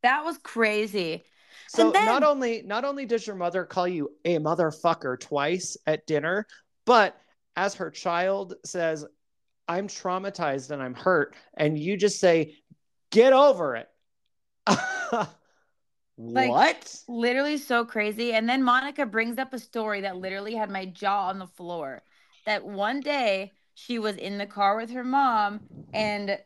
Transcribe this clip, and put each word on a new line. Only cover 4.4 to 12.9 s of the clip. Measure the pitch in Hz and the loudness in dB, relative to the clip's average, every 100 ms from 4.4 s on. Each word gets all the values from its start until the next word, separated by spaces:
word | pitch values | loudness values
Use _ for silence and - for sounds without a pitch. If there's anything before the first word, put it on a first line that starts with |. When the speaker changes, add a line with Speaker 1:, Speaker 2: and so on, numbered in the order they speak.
| 151 170 160 151 170 165 135 127 | 2 2 0 2 0 0 -2 -6
Speaker 2:
twice | - 147 143 185 180 - - | -4 -2 0 -2 -6 -6 -2
at | 156 - | -2 0
dinner, | 151 156 190 214 - _ _ | -2 0 -4 -6 -16 _ _
but | - 240 196 - _ _ _ - | 4 6 6 0 _ _ _ -4
as | 196 - | -4 -4
her | 165 | -10
child | - 185 170 185 196 190 185 - | -6 -2 0 0 -2 -6 -14 -10
says, | 180 165 156 147 _ _ _ _ _ - | -4 -2 -4 -10 _ _ _ _ _ -6
"I'm | 175 202 | -6 -6
traumatized | - 185 185 196 196 160 139 131 | -6 -4 -4 -4 -4 -4 -4 -6
and | 147 | -8
I'm | 127 | -8
hurt," | 120 185 175 139 - _ - | -2 2 4 2 -6 _ 0
and | 151 151 | 0 2
you | 156 202 | -2 2
just | 202 196 | 0 4
say, | 185 165 156 - _ _ _ | 4 4 2 -6 _ _ _